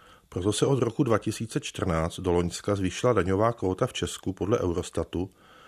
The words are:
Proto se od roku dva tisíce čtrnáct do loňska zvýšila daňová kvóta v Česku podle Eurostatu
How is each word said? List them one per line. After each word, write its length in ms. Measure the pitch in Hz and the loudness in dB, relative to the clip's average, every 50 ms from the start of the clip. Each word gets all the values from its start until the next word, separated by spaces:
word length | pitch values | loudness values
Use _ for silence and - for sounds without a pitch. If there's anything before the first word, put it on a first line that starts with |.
| - - - - _ - | -20 -20 -20 -20 _ -10
Proto 240 | - 90 90 104 104 | -6 -2 0 0 2
se 120 | - - | 2 2
od 140 | 123 139 123 | 4 4 2
roku 240 | 120 117 - - 147 | 2 0 0 0 2
dva 140 | 117 110 | 2 2
tisíce 420 | 101 - 113 107 - 117 113 - 147 | 2 0 -2 -4 -4 -6 -4 -4 -6
čtrnáct 600 | - - - - - 95 82 80 80 85 - - | -6 -6 -6 -4 -2 0 0 0 0 -2 -4 -4
do 120 | 92 92 | 0 2
loňska 440 | 87 87 87 85 - - - - 104 | 2 2 2 0 -2 -6 -4 -2 -2
zvýšila 380 | 101 95 90 - - - 123 120 | 0 0 -2 -2 0 2 2 4
daňová 400 | 101 85 92 95 98 110 117 120 | 2 2 2 2 2 2 2 2
kvóta 340 | - - 92 92 - 127 | 0 0 -2 0 0 -2
v 60 | 123 - | -2 -2
Česku 400 | - - - - - - - 95 | -4 -4 -4 -6 -6 -6 -6 -4
podle 260 | - 90 95 120 - | -4 0 0 0 2
Eurostatu 680 | - 90 85 90 82 - - 87 80 - - 85 92 - - _ - - - - - | 2 0 -2 -2 -4 -4 -4 -4 -4 -4 -4 -6 -6 -6 -8 _ -20 -20 -20 -20 -20